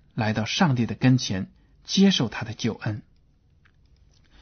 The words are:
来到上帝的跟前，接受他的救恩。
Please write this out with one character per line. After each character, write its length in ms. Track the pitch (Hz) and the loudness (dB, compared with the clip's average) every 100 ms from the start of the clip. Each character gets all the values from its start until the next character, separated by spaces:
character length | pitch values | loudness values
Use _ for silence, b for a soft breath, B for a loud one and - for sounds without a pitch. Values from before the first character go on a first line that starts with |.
| _ | _
来 180 | - 107 | -4 -2
到 120 | 110 | -2
上 300 | 104 - 175 | -4 0 2
帝 100 | 123 | 2
的 120 | 110 110 | -2 2
跟 200 | 127 127 | 4 4
前， 360 | - 95 98 _ _ _ | 2 -6 -6 _ _ _
接 260 | - - 196 | -4 4 4
受 180 | - 117 | 4 -2
他 160 | - | -6
的 80 | 117 | -10
救 200 | - 117 | -6 -6
恩。 280 | - - 104 - _ _ _ _ _ _ _ _ _ _ _ b b | -4 -6 -8 -12 _ _ _ _ _ _ _ _ _ _ _ b b